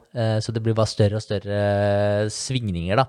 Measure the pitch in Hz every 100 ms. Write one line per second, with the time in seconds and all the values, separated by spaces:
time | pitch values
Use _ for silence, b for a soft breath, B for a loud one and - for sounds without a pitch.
0 | - 127 110 110 - 113 113 110 110 -
1 | 104 107 - 101 101 101 101 101 101 101
2 | 104 104 107 - - 131 110 85 85 107